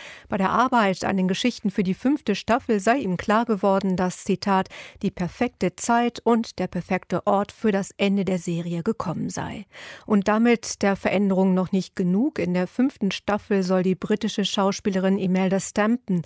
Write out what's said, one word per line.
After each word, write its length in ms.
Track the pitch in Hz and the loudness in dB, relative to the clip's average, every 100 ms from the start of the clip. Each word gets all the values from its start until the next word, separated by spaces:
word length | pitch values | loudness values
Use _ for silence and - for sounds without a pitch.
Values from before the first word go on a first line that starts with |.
| - - - | -18 -16 -6
bei 100 | 208 | -2
der 140 | 190 | 2
Arbeit 520 | 220 254 240 196 185 | 2 4 4 2 0
an 140 | - 196 | 0 0
den 100 | 185 | 0
Geschichten 440 | 185 - - 202 | 0 -2 -2 -4
für 100 | - | 0
die 140 | 185 | -2
fünfte 400 | 180 262 294 - | 0 0 0 -2
Staffel 440 | 196 - 247 - 208 | -4 0 -2 0 0
sei 180 | 185 180 | 2 2
ihm 200 | 185 175 | 0 -2
klar 280 | - 214 | 2 2
geworden, 500 | 240 202 202 190 190 | 2 0 2 2 2
dass, 280 | 185 180 - | 0 0 -2
Zitat, 460 | - 185 202 190 190 - - - | -2 -2 2 0 0 -8 -18 -6
"die 80 | 196 | -4
perfekte 640 | - 175 - 247 - 185 - | -2 -4 -2 -4 -2 -4 -2
Zeit 420 | - 233 240 - | 0 2 2 0
und 400 | 226 233 226 - | 0 2 0 -6
der 80 | 185 | -6
perfekte 580 | 175 - 185 - 175 | -4 -4 -4 -2 -2
Ort 260 | 202 202 202 | 2 0 0
für 200 | - 220 | -2 0
das 180 | 196 185 - | 0 -2 0
Ende 260 | 202 202 | 0 2
der 140 | 185 180 | 0 -2
Serie 460 | 180 170 170 170 | -2 -4 -4 -4
gekommen 480 | 226 220 180 - 190 | -2 -4 -4 -4 -4
sei." 340 | 147 - - - - - - | -6 -6 -10 -14 -18 -18 -10
Und 220 | - 208 208 | 0 2 4
damit 560 | 220 240 233 - - | 4 4 2 -2 -2
der 120 | 202 | 0
Veränderung 600 | 190 - 190 196 185 190 | 0 0 2 2 4 4
noch 160 | 185 180 | 2 0
nicht 240 | 185 - | -2 -2
genug. 420 | - 175 190 302 - | -2 0 2 0 -2
In 160 | 175 | -2
der 140 | 180 180 | 0 -2
fünften 420 | - 277 - 196 | 0 0 0 -4
Staffel 540 | - - 208 - 196 | -2 -2 -4 0 0
soll 180 | 180 185 | 2 2
die 140 | 185 | 2
britische 500 | 185 185 214 208 - | -2 -2 -2 -2 -2
Schauspielerin 720 | 190 214 196 - 208 185 190 196 | -2 0 0 0 -2 0 2 2
Imelda 420 | 185 185 190 190 | 2 2 2 0
Stampton 600 | - 214 214 247 - 175 | -2 0 0 0 0 -2